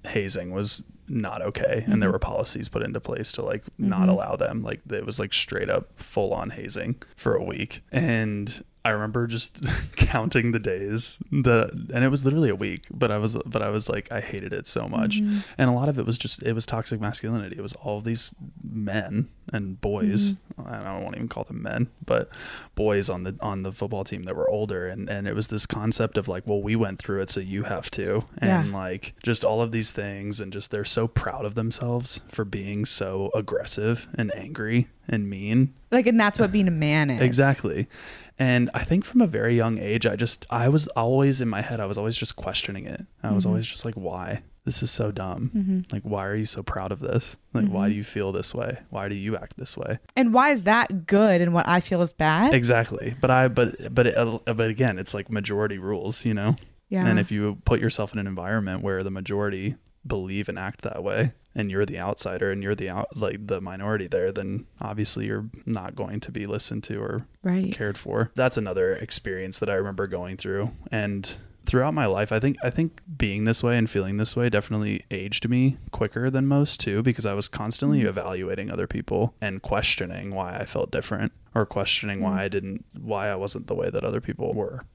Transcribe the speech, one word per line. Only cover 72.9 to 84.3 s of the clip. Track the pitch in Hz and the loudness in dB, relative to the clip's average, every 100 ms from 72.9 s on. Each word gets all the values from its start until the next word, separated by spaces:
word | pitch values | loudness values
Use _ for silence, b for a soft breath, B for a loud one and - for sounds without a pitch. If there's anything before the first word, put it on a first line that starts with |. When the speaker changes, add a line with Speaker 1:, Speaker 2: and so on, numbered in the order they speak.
| - - 147 | -2 -14 -2
Speaker 1:
being | 104 101 | -2 2
this | 107 117 | 2 4
way | 120 120 | 4 4
and | 113 | 2
feeling | 101 95 104 | 0 0 0
this | 110 | 0
way | 120 120 | 0 2
definitely | 104 - 107 104 101 - | 2 0 -2 -2 -4 -6
aged | 98 98 - 117 | -8 -4 -4 2
me | 123 131 131 - | 4 4 2 -10
quicker | - 110 - 131 | -4 -2 0 0
than | 131 135 | 2 4
most | 139 147 - | 4 4 0
too, | - 101 | 0 2
because | 127 117 | 2 2
I | 110 | 0
was | 98 - | -2 -4
constantly | - 107 - 143 143 | -4 -6 -2 2 4
Speaker 2:
Mm-hmm. | 104 | 2
Speaker 1:
evaluating | 95 92 92 92 95 101 | -2 -4 -4 -4 -6 -6
other | 90 92 | -6 -4
people | - - 98 117 _ | -4 -2 0 0 _
and | 104 95 | -6 -6
questioning | - 101 - - 90 90 98 | -2 0 0 -2 -4 -8 -6
why | 95 90 98 | -6 -6 -6
I | |
felt | 92 - - | -6 -2 -2
different | - - 104 107 - - | -2 -2 -2 -2 -4 -2
or | 110 | 0
questioning | 104 101 98 - 107 98 | 0 0 0 0 -2 -2
why | 95 | -2
Speaker 2:
Mm-hmm. | 95 | 0
Speaker 1:
I | 98 | 0
didn't, | 98 95 95 - 101 | -2 -4 -8 -12 -12
why | 110 104 104 | -4 -2 -2
I | |
wasn't | 95 101 - - | -2 -4 -6 -6
the | |
way | - - | -2 -2
that | - | -2
other | - 117 | -2 -2
people | - | -4